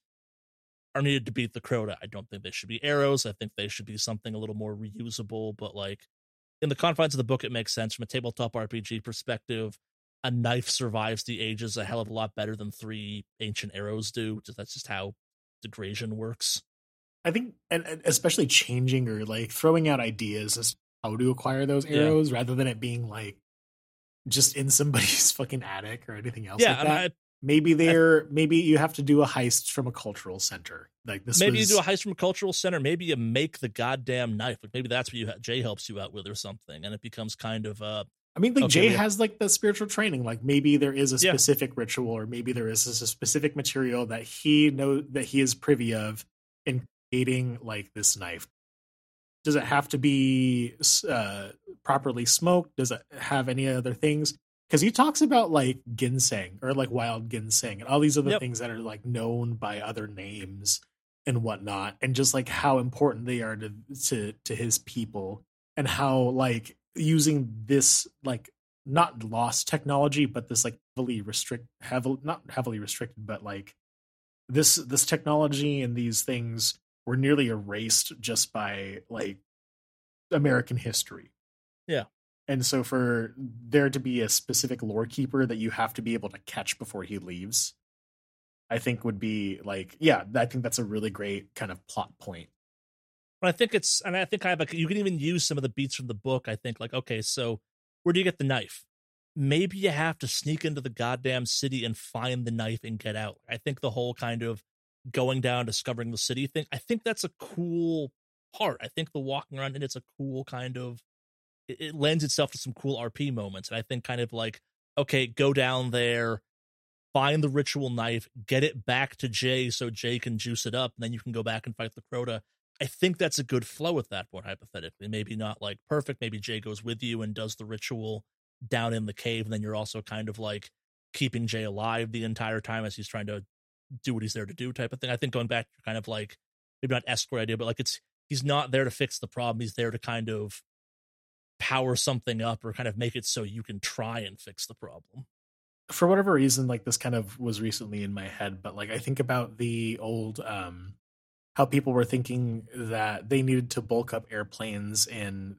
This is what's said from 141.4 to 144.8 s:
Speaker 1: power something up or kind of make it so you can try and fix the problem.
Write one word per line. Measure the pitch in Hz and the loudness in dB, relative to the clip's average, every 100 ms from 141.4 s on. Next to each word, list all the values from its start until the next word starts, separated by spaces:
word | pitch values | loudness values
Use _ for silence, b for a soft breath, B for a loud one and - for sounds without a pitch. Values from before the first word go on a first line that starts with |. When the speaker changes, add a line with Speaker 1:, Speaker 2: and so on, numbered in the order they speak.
| _ - | _ -8
Speaker 1:
power | - 131 127 123 | -2 0 0 0
something | - 127 123 113 | 0 -2 -2 -2
up | 113 113 113 | -2 -4 -6
or | |
kind | 104 123 | -6 -6
of | 104 | -2
make | 120 123 | -4 -4
it | - | -4
so | - | -4
you | 104 113 | -6 -8
can | 110 101 | -12 -10
try | - - 113 117 | -8 -6 -6 -6
and | 98 90 | -10 -12
fix | - 95 - | -18 -12 -12
the | |
problem. | 110 | -12